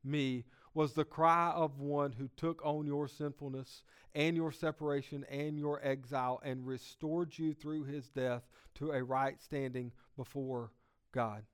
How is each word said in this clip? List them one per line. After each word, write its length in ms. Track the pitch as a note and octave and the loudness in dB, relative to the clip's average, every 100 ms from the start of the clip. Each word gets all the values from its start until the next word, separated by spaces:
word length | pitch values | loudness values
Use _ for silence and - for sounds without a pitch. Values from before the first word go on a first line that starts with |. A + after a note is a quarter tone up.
me?" 440 | C3+ D3 C3+ B2+ A#2+ - - D#3 | 0 2 2 0 -6 -18 -8 0
Was 180 | D3+ | 2
the 120 | D3+ D3+ | 2 0
cry 460 | - D#3+ E3+ E3+ | 4 6 6 4
of 280 | D#3+ D#3 C#3 | 4 0 0
one 320 | C#3+ C#3+ C#3+ | 0 2 0
who 160 | A#2 C3+ - | -2 -8 -2
took 280 | E3 E3 | -2 0
on 220 | D3+ D3+ D3 | -2 0 0
your 220 | C#3+ C#3+ | 0 -2
sinfulness 760 | - D3 C#3+ C#3+ C3 C3 - - - - | -4 -6 -6 -8 -8 -10 -16 -20 -20 -8
and 220 | D3+ D#3 E3 | 0 2 4
your 160 | D#3+ | 0
separation 720 | - D#3+ D3+ D3+ C#3+ C3+ C#3+ C#3 | 0 -2 0 0 0 0 -8 -6
and 280 | C#3 D3+ D3+ | -4 -2 0
your 260 | D3 D3 | 0 0
exile 560 | C#3+ C3+ B2+ C#3 B2+ B2+ | 0 0 0 0 0 0
and 240 | C#3+ C3 B2+ | -2 -4 -4
restored 680 | B2+ - - D#3 E3 F3 - | -6 -6 -6 -2 0 0 0
you 160 | D#3+ | -2
through 320 | D3+ D3+ D#3 C#3 | -2 -4 -4 -4
his 240 | D3 B2 | -6 -6
death 340 | C3+ B2+ A#2+ - - - - | 0 0 0 -4 -20 -20 -6
to 160 | D3 | -2
a 100 | C#3 | 0
right 400 | B2+ C3 C#3 - | 2 2 2 -2
standing 500 | - D3 C3 B2+ B2 - - - | -6 -2 -2 -2 -6 -8 -16 -10
before 560 | B2+ C#3+ C3 B2 A2+ _ _ _ _ | -6 -4 -2 -2 -4 _ _ _ _
God. 320 | B2+ A2+ G#2 A2 | 0 0 -2 -12